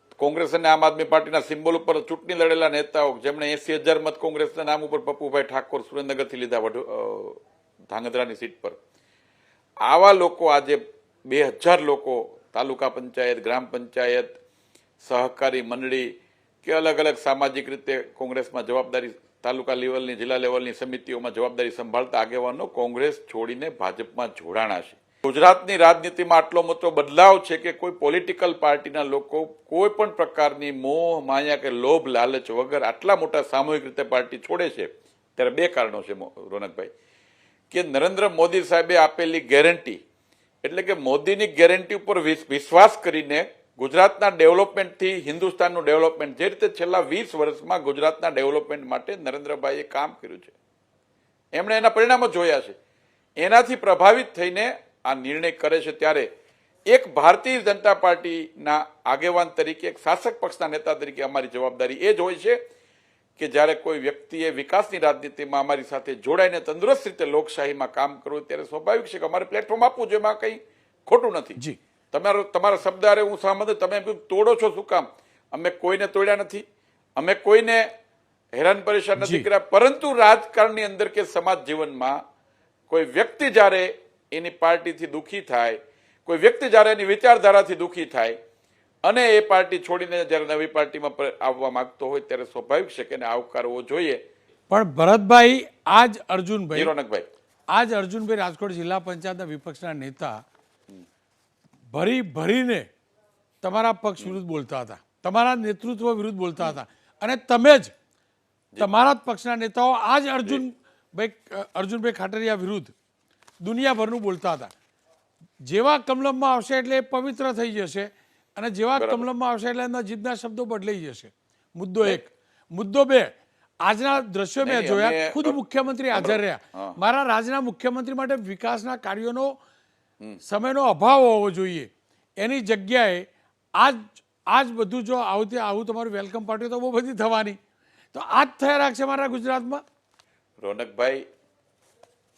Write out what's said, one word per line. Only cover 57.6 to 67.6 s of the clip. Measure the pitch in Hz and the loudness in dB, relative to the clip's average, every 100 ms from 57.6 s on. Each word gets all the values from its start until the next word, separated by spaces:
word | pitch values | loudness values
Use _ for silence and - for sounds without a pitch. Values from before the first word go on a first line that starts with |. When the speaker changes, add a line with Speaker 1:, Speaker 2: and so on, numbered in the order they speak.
| 202 202 208 | 0 2 4
Speaker 1:
પાર્ટીના | 196 180 170 170 165 156 - 147 151 - _ 120 | 4 4 2 -2 -8 -10 -8 -2 -2 -2 _ -2
આગેવાન | 135 175 175 170 | 0 2 0 0
તરીકે, | - 156 156 170 | -2 -4 -4 -10
એક | - | -6
શાસક | 156 175 240 226 | -2 0 -2 -6
પક્ષના | - - 160 | -8 -6 -6
નેતા | 151 160 | -4 -4
તરીકે | 147 143 135 | -4 -6 -8
અમારી | 139 139 127 | -6 -4 -6
જવાબદારી | 120 127 123 127 135 | -4 -6 -2 -4 0
એ | 190 | 0
જ | 208 | 2
હોય | 180 170 | 0 -4
છે | 196 240 240 _ _ _ _ _ _ _ | -2 -2 -4 _ _ _ _ _ _ _
કે | 151 | -2
જ્યારે | 135 156 | 2 2
કોઈ | 156 165 151 | 2 -4 -4
વ્યક્તિએ | 131 143 - 160 160 | -6 -8 -14 -6 -6
વિકાસની | 135 139 190 202 190 | -6 -2 0 0 0
રાજનીતિમાં | 156 139 143 - 143 139 | 0 0 -8 -12 -6 -4
અમારી | 139 143 | -2 -4
સાથે | 131 135 143 123 | -4 -10 -10 -8
જોડાઈને | 127 185 185 170 | -2 2 2 0
તંદુરસ્ત | 165 156 208 269 208 | -8 -2 2 2 0
રીતે | 175 151 | -6 -2
લોકશાહીમાં | 147 156 - | 0 -2 -6